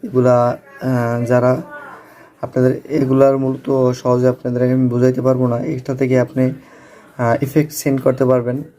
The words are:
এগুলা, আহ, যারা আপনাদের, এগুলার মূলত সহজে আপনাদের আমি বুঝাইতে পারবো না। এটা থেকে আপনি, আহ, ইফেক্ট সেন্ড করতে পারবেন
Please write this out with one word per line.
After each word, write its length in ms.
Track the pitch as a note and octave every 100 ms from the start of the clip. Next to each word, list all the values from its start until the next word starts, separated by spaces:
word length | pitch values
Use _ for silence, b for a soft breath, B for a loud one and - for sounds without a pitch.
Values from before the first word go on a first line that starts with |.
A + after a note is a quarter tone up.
এগুলা, 560 | A#3 B2+ B2 B2 A#2+ B2 - -
আহ, 440 | C3 B2+ A#2 A#2+
যারা 380 | A#2+ B2 B2 B2+ - - B B B B B _
আপনাদের, 380 | B2+ C3 B2+ C3 -
এগুলার 500 | D3+ C3 C3 C3+ C3+
মূলত 540 | C3 B2+ C#3 C3+ B2+
সহজে 360 | B2+ B2+ B2 B2+
আপনাদের 340 | B2 B2+ B2
আমি 260 | B2 C3 B2+
বুঝাইতে 340 | A#2+ B2+ B2+
পারবো 240 | B2+ B2+ B2+
না। 120 | A#2
এটা 360 | B2 C3+ B2+
থেকে 260 | C3 C3 B2+
আপনি, 320 | B2 C3 C3 C3 B B B B B -
আহ, 240 | A#2+ A#2
ইফেক্ট 300 | C3+ D#3 D3+
সেন্ড 300 | - D3+ C3+
করতে 220 | C3+ C3
পারবেন 380 | C3 B2+ A#2+ B2+ D3+